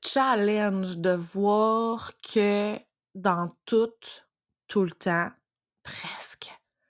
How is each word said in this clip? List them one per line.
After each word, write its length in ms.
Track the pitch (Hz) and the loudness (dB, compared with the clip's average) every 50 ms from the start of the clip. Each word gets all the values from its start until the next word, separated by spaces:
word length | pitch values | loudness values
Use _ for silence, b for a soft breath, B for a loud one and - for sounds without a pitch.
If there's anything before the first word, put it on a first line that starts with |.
| - | -4
challenge 920 | - - 277 262 269 254 214 202 208 214 214 214 208 196 190 190 185 180 170 | 0 0 2 2 2 2 2 2 2 2 2 0 0 0 -2 -2 -4 -4 -2
de 140 | 170 185 | 0 0
voir 1000 | 180 175 170 170 - 190 202 202 208 214 220 220 220 220 226 226 226 226 - - - - | 0 0 -2 -4 -4 0 2 4 4 4 4 4 2 2 0 -2 -4 -6 -8 -10 -14 -12
que 600 | - - - 220 202 202 202 208 208 208 214 - - _ _ _ _ _ - | -10 -2 2 2 4 4 2 2 0 -2 -4 -6 -10 _ _ _ _ _ -14
dans 360 | 190 180 196 180 175 175 175 - _ _ | -4 0 0 0 0 -2 -4 -6 _ _
tout, 260 | - 233 220 226 226 - _ - - - - - _ _ _ _ _ _ _ _ - | 0 2 2 2 2 -2 _ -14 -14 -14 -14 -16 _ _ _ _ _ _ _ _ -4
tout 160 | - 208 190 | -2 0 0
le 80 | 170 | 0
temps, 380 | 165 - - 190 170 170 170 196 - _ _ _ _ _ _ _ _ _ _ | -2 -4 -2 0 0 0 0 -2 -6 _ _ _ _ _ _ _ _ _ _
presque, 640 | - - - - - - - - - - - - - - - _ _ _ _ _ _ | -10 -10 -10 -10 -10 -8 -6 -4 -4 -4 -6 -10 -14 -16 -20 _ _ _ _ _ _